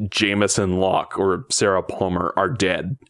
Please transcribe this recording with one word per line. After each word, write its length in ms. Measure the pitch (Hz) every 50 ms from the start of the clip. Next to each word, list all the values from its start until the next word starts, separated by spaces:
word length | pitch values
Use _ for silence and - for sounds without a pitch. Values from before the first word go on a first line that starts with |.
| 104 98
Jameson 720 | - - 104 101 101 101 104 98 - 117 101 92 90 92
Locke 400 | 92 95 90 80 - - - -
or 260 | 98 95 90 87 - -
Sarah 320 | - - 113 101 95 92
Palmer 500 | 87 - - - 101 92 90 87 87 85 - 95
are 100 | 98 92
dead 480 | 131 110 95 92 87 78 - 92 131 - _